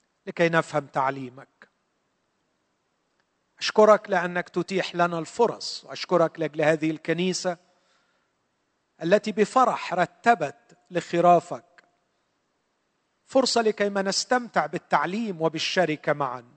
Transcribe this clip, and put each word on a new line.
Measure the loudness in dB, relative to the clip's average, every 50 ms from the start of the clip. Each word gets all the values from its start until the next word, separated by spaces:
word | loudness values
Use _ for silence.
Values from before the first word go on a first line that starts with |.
| _ _ _ _ -16
لكي | -10 -2 0 0 2
نفهم | 2 0 0 0 -2 -6 -6
تعليمك. | -4 -4 -2 -2 -2 -2 -6 -8 -14 -14 -18 -20 -20 _ _ -20 _ _ _ _ _ _ _ _ _ _ _ _ _ _ _ _ _ _ _ _ _ _ _ _ _ _ _ _ _ _ _ _ _ _ _ _ _ _ -10
أشكرك | -10 -4 2 4 6 6 6 4 4 -2
لأنك | -4 -2 -2 -4 -6 -6 -8 -6
تتيح | -4 -6 -4 -4 -4 -4 -4 -4 -2
لنا | 0 0 0 0 -4
الفرص، | -8 -6 -2 0 0 0 0 -4 -10 -12 -12 -14 -16
وأشكرك | -16 -14 -12 -6 0 2 2 2 2 0 -4
لأجل | -6 -6 -2 0 2
هذه | 2 2 2 0 -2
الكنيسة | -4 -4 -4 -4 -2 -2 0 -2 -2 -2 -4 -6 -6 -8 _ _ _ _ _ _ _ _ _ _ _ _ _ _ _ _ _ _ _ _ _ _ _ _ _ _ _ -8 -2
التي | 2 2 2 2 0 0
بفرح | 0 0 2 4 2 4 2 2 -2 -6 -4 -2
رتبت | -2 -2 -2 _ _ 2 2 2 2 2 -6 -8 _ _ _ _ _ _ -8
لخرافك | -6 -6 -6 -4 0 2 6 6 6 6 4 0 -10 -12 -14 _ _ _ -20 _ _ _ _ _ _ _ _ _ _ _ _ _ _ _ _ _ _ _ _ _ _ _ _ _ _ _ _
فرصة | -2 0 2 2 2 2 2 2
لكي | 0 0 0 -2 -2
ما | -2 -2 -2
نستمتع | -2 -2 -4 -2 0 0 -2 -2 -2 -2 -2 -2
بالتعليم | -2 -4 -10 -6 0 0 0 0 0 -4 -4 -6 -6 -6 -2 -2
وبالشركة | -2 -2 -2 -6 -4 0 0 0 0 0 -4 -2 -4 -2
معا. | -2 -2 -6 -6 -10 -14 -18 _